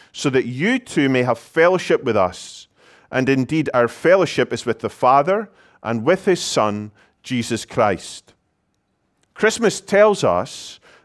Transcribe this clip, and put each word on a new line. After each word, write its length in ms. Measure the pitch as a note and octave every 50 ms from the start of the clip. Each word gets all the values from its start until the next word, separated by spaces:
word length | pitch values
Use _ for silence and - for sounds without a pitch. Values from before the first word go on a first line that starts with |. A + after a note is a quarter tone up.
| - _
so 180 | _ - - D3
that 160 | B2+ C#3 -
you 320 | A#2 B2 B2+ D#3+ G#3+ B3+ B3+
too 300 | - - - - C#3+ C3+
may 160 | C3 B2+ B2
have 160 | B2+ A#2+ -
fellowship 640 | - - - D#3+ E3 F3 F#3 F3 - - F3 D3+ -
with 140 | B2 A2 G#2
us. 500 | F#2 F2+ E2+ - - - - - - _ _ _ _ _ _ _ _ _
And 200 | - B2+ C3 B2+
indeed, 400 | C#3 C3+ C3 A#2 D3+ D#3+ D3 - -
our 140 | B2 A#2+ A#2
fellowship 640 | - - - E3 F#3 G3 F3+ C#3 - - B2+ -
is 140 | B2+ A#2 -
with 140 | A#2+ A2 -
the 100 | - G#2+
Father 600 | - - - B2 C3 C#3+ D3 F3 F#3+ G3+ G#3+ - _ _ _ _ _ _
and 220 | - G#2+ A2+ A2+ A2
with 220 | C#3 F#3 F#3+ -
his 160 | G#3 F3+ F3
Son, 500 | - - - C3+ A2 G#2+ G#2 G#2 G#2 G#2 - _ _ _ _ _ _
Jesus 400 | - C3 B2 A2+ - A#2+ G#2+ -
Christ." 720 | - - C#3 A2+ G#2 F#2+ E2+ - - - - - _ _ _ _ _ _ _ _ _ _ _ _ _ _ _ _ _ _ _ _ _ _
Christmas 460 | - - A3 A3 - A#3 A#3 - -
tells 420 | - - - G3 G#3 A3 G3+ -
us 600 | - A2 F2 F2 G2 - - - - - - - _ _ - _